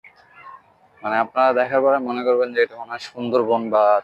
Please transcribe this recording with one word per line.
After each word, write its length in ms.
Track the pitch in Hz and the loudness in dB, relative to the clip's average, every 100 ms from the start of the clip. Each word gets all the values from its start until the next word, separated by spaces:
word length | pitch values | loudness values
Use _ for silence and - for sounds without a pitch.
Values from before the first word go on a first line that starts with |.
| - _ _ - - - _ _ _ _ | -20 _ _ -20 -20 -20 _ _ _ _
মানে 140 | 107 110 | -4 -2
আপনারা 340 | 110 127 131 | -2 2 2
দেখার 280 | 123 127 135 | 2 0 2
পরে 180 | 135 139 | 2 2
মনে 260 | 127 123 | -2 -2
করবেন 300 | 123 123 123 | 0 0 0
যে 80 | 120 | 0
এটা 140 | 117 113 | -2 -4
মনে 140 | 117 | -14
হয় 80 | 120 | -14
সুন্দরবন 720 | - 123 120 123 113 117 113 | -14 -10 -2 -2 0 -2 0
বা 300 | 107 104 104 | 2 4 2